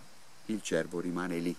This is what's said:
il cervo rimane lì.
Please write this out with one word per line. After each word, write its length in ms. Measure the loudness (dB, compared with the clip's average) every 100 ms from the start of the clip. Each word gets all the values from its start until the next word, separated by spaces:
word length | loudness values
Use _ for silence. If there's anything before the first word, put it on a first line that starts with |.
| -10 -14 -14 -8 -2
il 160 | -2
cervo 380 | 2 2 4 0
rimane 400 | 0 2 2 2
lì. 160 | 2